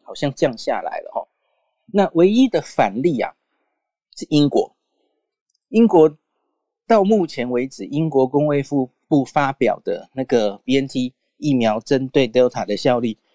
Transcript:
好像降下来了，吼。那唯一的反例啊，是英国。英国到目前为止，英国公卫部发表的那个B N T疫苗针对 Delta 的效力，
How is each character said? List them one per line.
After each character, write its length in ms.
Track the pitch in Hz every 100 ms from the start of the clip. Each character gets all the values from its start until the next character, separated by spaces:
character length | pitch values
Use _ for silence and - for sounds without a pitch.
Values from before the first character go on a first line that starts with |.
好 140 | - -
像 180 | 143
降 240 | - 131 113
下 240 | - 110
来 200 | 82 80
了， 100 | -
吼。 140 | 107 85 _ _ _ _ _ _
那 240 | 202 190 165
唯 120 | 185
一 200 | 226 262
的 120 | 165
反 400 | - - 110 104
例 160 | 165 127
啊， 160 | 87 - _ _ _ _ _ _ _ -
是 80 | -
英 180 | 151 147
国。 260 | - - _ _ _ _ _ _ _ _ _ _
英 180 | 220 226
国 300 | 175 156 151 _ _ _ _ _ _ -
到 160 | 220
目 240 | 196 220 165
前 200 | - 123
为 200 | 123 131
止， 180 | - 98
英 240 | 143 160
国 160 | 139 131
公 220 | 143 151
卫 160 | 143 135 143 127 _ -
部 160 | 151
发 280 | 127 151 135
表 260 | 135 117 - -
的 240 | 85 95 131
那 80 |
个 360 | 131 120 104 98 -
B 100 | 135
N 100 | 135
T 260 | 135 127 - _ -
疫 160 | 151
苗 260 | 131 113 107
针 300 | - 135 131
对 180 | 143 123
Delta 380 | 123 123 120 98
的 100 | 104
效 240 | 139 123
力， 200 | 117 104 _